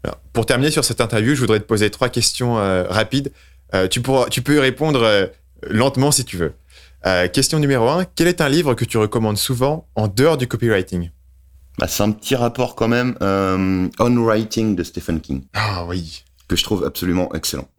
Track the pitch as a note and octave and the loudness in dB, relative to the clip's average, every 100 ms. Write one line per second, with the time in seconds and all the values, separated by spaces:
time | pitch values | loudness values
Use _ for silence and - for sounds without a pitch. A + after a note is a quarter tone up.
0 | - - - - A2+ B2 C#3+ D3+ - A2+ | -8 -10 -6 -2 2 2 2 0 -2 -2
1 | A#2 A2 A2 D3 A#2+ G#2+ G#2 A2 G#2 - | 0 2 2 2 2 2 2 0 0 0
2 | B2 A#2+ A2+ - B2 A#2 G2 F#2 F2+ G2 | -2 0 -2 -2 -2 0 2 0 0 0
3 | A2 C#3 C#3 - - - _ F#2+ F#2 - | 0 -2 -4 -12 -20 -20 _ 0 0 0
4 | B2 C3+ B2 - B2 D3 C3 B2+ D#3 C3+ | 0 2 2 -2 2 2 2 0 0 2
5 | A2+ G#2 F#2 - _ - F2 G#2+ C3 C3 | 4 2 0 -6 _ -18 -4 0 2 2
6 | C#3 C#3+ B2 F#2 D#2+ - _ - - - | 2 0 -4 -4 -6 -6 _ -20 -20 -6
7 | F#2 F#2 F2+ C#3 C3 D#3+ C#3+ C3+ A#2 D#3+ | 0 0 2 0 0 0 0 2 2 0
8 | F#3 - E3+ F3 D3+ D3 D#3 A#2 A#2+ A#2 | -4 0 0 2 2 2 2 0 0 0
9 | G#2+ A#2+ A2 G#2 - B2+ C3 D#3 - - | 0 0 0 -2 -2 0 0 -2 -6 -4
10 | G#2+ G2 C#3+ D#3 A#2+ A2+ A#2 G2+ F#2 F2+ | -2 2 2 2 -2 -2 0 0 0 -4
11 | E2+ - _ - - - - - - - | -6 -10 _ -20 -20 -20 -16 -6 -4 0
12 | G#2 G#2+ - C3 A#2+ A#2 B2 - A2+ A#2 | 0 0 -2 0 0 0 -4 0 0 2
13 | B2+ - G2 G2 F#2+ F#2+ F#2+ F#2+ F#2 - | 0 -2 0 0 2 0 0 0 -2 0
14 | A#2+ A#2+ A2+ G#2+ A2 - A2 F#2 E2 - | 2 2 2 2 0 -2 0 0 -4 -6
15 | - E2 - C2+ C2+ - G#2+ F#2+ E2+ F#2 | -4 -6 -4 -8 -6 -6 -4 -4 -6 -8
16 | D#2+ - _ _ _ F2 - G2 - - | -8 -14 _ _ _ -2 0 -2 -2 -4
17 | F2+ F2+ F2+ D#2+ - C#2 C2 | 0 0 0 -4 -6 -8 -10